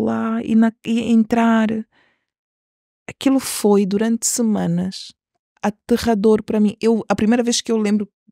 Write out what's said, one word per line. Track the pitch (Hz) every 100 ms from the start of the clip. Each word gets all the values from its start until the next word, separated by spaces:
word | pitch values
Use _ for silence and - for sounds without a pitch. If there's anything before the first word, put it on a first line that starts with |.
lá, | 220 226 226 226
e | - 220
na, | 226 220 -
e | 233 226
entrar. | 226 220 233 226 226 220 220 226 _ _ _ _ _ _ _ _ _ _ _ -
Aquilo | - 277 269
foi | - - 214 202 202
durante | 202 220 233 -
semanas | - 226 202 180 170 185 - - - _ _ _ _
aterrador | 208 - - 240 233 220 214 214
para | - 220
mim. | 208 -
Eu, | 220 226 -
a | 202
primeira | 208 247
vez | 240 233
que | -
eu | 226
lembro | 208 208 202 _ _